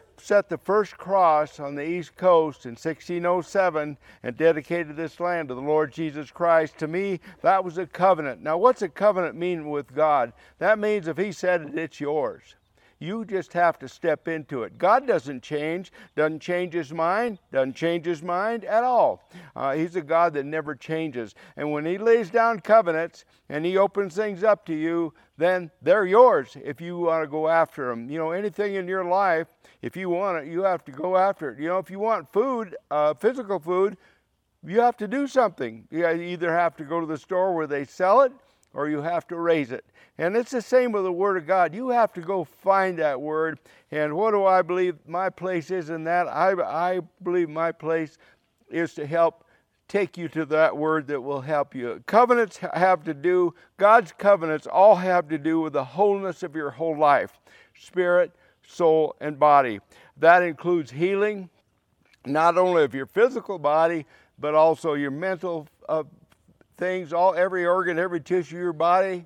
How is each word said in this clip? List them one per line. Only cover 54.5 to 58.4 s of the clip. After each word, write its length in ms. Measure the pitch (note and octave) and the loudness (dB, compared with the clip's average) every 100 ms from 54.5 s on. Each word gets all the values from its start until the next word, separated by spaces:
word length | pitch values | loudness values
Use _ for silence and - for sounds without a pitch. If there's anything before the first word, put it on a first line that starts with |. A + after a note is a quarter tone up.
| D3+ - | -4 -2
all 300 | - G3 F#3 | 6 8 6
have 320 | F#3 F3+ D3+ | 4 0 0
to 100 | D#3 | -4
do 220 | C#3+ D#3+ | -2 -2
with 120 | D#3 | -2
the 120 | C#3 | -4
wholeness 580 | C3 C3+ G3+ G3+ F#3+ E3+ | -6 0 0 0 -4 -8
of 120 | F3 D3+ | -10 -8
your 140 | C#3+ | -8
whole 260 | B2 E3 D3+ | -6 -6 2
life, 440 | D3+ C#3 G2 - _ _ _ _ | 4 4 2 -10 _ _ _ _
spirit, 560 | - F3+ F3+ F3 F3 _ | -10 -2 2 2 2 _